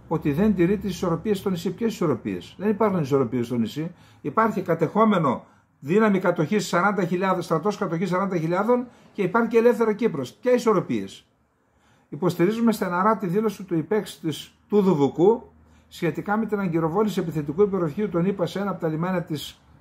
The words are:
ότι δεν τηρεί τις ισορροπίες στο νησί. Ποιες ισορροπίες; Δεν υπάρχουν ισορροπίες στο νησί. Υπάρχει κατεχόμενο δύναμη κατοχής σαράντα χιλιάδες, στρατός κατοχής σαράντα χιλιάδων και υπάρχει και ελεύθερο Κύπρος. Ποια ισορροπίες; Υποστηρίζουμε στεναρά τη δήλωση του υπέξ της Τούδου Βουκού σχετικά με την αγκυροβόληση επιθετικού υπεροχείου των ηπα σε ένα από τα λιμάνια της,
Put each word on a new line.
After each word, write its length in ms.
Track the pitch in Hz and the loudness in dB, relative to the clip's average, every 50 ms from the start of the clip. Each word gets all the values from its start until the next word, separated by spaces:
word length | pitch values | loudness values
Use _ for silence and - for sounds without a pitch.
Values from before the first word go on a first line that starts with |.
| - - | -8 -6
ότι 240 | 165 156 - 156 | -6 -2 -2 -2
δεν 240 | 139 151 208 220 196 | 0 2 2 2 2
τηρεί 220 | 175 170 170 208 196 | 2 2 2 2 0
τις 140 | 202 202 | -2 -4
ισορροπίες 460 | 175 - 190 175 165 160 - 220 202 190 | -4 -2 -2 -2 -2 -2 -2 -2 -2 -2
στο 120 | - 202 | -2 -2
νησί. 240 | 185 170 - 190 175 | -4 -2 -4 -6 -4
Ποιες 200 | - 233 226 - | -2 -4 -4 -2
ισορροπίες; 640 | - 190 151 131 - - 107 95 87 - - - - | 0 0 0 0 -2 -2 -4 -6 -6 -8 -12 -12 -4
Δεν 120 | 185 214 | -2 -2
υπάρχουν 320 | 214 220 226 208 196 180 | 0 2 2 2 2 0
ισορροπίες 440 | 147 123 143 135 135 113 123 123 120 | 0 2 2 2 2 0 0 -2 -2
στο 100 | 117 123 | -2 -2
νησί. 360 | 120 113 104 - 147 160 165 - - - - - _ | -2 -2 -2 -4 -6 -8 -8 -10 -14 -20 -20 -20 _
Υπάρχει 400 | - 151 131 220 220 220 220 196 | -10 -2 0 2 2 2 0 -2
κατεχόμενο 840 | 165 - 165 165 165 143 - 202 226 214 202 175 160 131 117 - - - _ _ _ _ _ _ | -2 -2 0 0 0 0 2 2 4 4 4 4 2 2 0 -2 -6 -12 _ _ _ _ _ _
δύναμη 400 | - 135 175 214 226 214 196 185 | -4 0 2 4 4 4 2 2
κατοχής 480 | 185 175 170 - 160 - 214 208 - - | 2 0 0 0 0 0 0 -2 -2 0
σαράντα 380 | 196 175 185 208 202 202 185 | 0 2 2 2 2 0 0
χιλιάδες, 400 | 160 185 180 196 190 180 180 170 | 0 -2 0 0 0 -2 -2 -2
στρατός 320 | - 170 156 156 208 196 - | -2 -2 0 0 -2 -2 -2
κατοχής 320 | 202 170 165 165 196 180 | -4 -4 -4 -4 -2 -2
σαράντα 280 | 180 180 196 190 190 170 | -2 -2 -2 -2 -2 -2
χιλιάδων 500 | 156 165 175 185 208 226 247 247 247 - - - - _ _ | -2 0 0 0 2 2 0 0 0 -4 -12 -20 -20 _ _
και 80 | - | -4
υπάρχει 280 | 196 180 175 233 233 233 | -2 0 2 0 2 2
και 80 | 233 226 | 4 4
ελεύθερο 360 | 226 240 233 202 233 220 214 | 6 6 4 4 2 0 0
Κύπρος. 400 | 208 240 220 165 139 127 - - | 0 0 0 0 -2 -6 -8 -10
Ποια 200 | _ - 247 247 | _ 0 2 2
ισορροπίες; 760 | 247 240 226 208 175 143 - 127 107 95 98 - - - _ _ _ _ _ _ _ _ _ _ _ _ _ _ _ _ _ | 4 4 4 2 2 2 0 -2 -4 -4 -6 -12 -18 -20 _ _ _ _ _ _ _ _ _ _ _ _ _ _ _ _ _
Υποστηρίζουμε 600 | 165 147 185 170 165 - 170 190 220 233 233 226 | -8 -2 -2 0 2 2 2 2 2 2 2 2
στεναρά 460 | 208 - 202 180 175 180 190 220 226 220 | 2 2 -2 -2 -2 0 2 2 2 2
τη 100 | 208 175 | 0 -2
δήλωση 360 | 170 214 226 214 214 - 190 | 0 0 0 0 -2 -6 -6
του 120 | - 175 | -4 -2
υπέξ 440 | 160 139 - 208 214 202 - - - | -2 0 0 0 -2 -2 -4 -8 -8
της 340 | - 160 143 - - - _ _ _ _ | -6 -6 -6 -6 -10 -16 _ _ _ _
Τούδου 280 | 202 208 190 190 190 | 2 4 4 4 4
Βουκού 560 | 143 139 127 - 151 170 202 233 262 - - - _ _ _ _ _ _ _ | 4 4 2 2 4 4 4 4 2 -2 -10 -20 _ _ _ _ _ _ _
σχετικά 500 | - - 175 160 147 170 - 208 202 220 | -10 -4 -4 -4 -4 -4 -4 -2 -2 -2
με 80 | 226 | -2
την 140 | 202 214 202 | -2 -2 -2
αγκυροβόληση 600 | 196 175 156 170 160 156 160 202 220 208 165 196 | -2 0 0 0 0 0 2 2 0 0 0 -2
επιθετικού 420 | 170 165 147 156 143 151 143 175 | -4 -2 -4 -4 -4 -2 0 2
υπεροχείου 480 | 208 196 196 185 175 156 165 202 214 190 | 2 2 2 0 -2 -2 -2 -4 -4 -2
των 160 | 170 170 175 | 0 0 0
ηπα 200 | 196 202 196 170 | 0 0 0 -4
σε 140 | 160 - 196 | -4 -4 -4
ένα 100 | 202 202 | -4 -4
από 100 | 180 - | -4 -4
τα 80 | 175 160 | -4 -4
λιμάνια 360 | 156 156 170 185 190 175 170 | -2 -2 -2 -2 -2 -4 -4
της, 380 | - 160 139 - - - _ _ _ - - | -4 -6 -8 -8 -12 -16 _ _ _ -20 -20